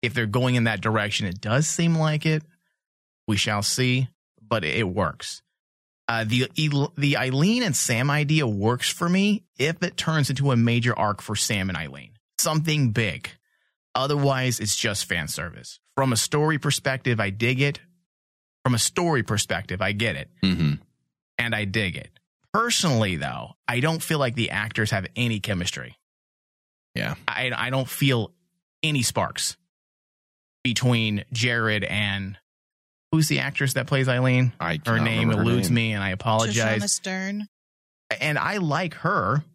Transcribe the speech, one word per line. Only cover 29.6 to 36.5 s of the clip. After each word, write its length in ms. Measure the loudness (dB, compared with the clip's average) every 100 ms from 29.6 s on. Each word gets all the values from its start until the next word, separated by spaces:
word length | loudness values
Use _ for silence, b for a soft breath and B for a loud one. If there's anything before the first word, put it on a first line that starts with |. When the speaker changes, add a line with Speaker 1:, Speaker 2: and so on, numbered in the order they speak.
| _ _ _ _ _ _ _ _ _ _
Speaker 1:
between 600 | -4 0 2 2 2 -2 -4
Jared 520 | -2 0 0 0 0
and, 540 | -2 -2 -2 -4 -6 -10 _ _ _ _ _ _ _
who's 180 | 0 2
the 120 | 0
actress 340 | -2 -2 -2
that 120 | -2 0
plays 220 | 0 2
Eileen? 440 | 2 4 4 2 0
Speaker 2:
I 140 | -4
Speaker 1:
Her 40 | -4 0 2
Speaker 2:
cannot 80 |
Speaker 1:
name 240 | 2 2 2
Speaker 2:
remember 140 | 2
her 60 | 2
Speaker 1:
eludes 200 | 2 2
Speaker 2:
name. 40 |
Speaker 1:
me, 180 | 2 2
and 100 | -2
I 80 | -2
apologize. 720 | -4 0 2 2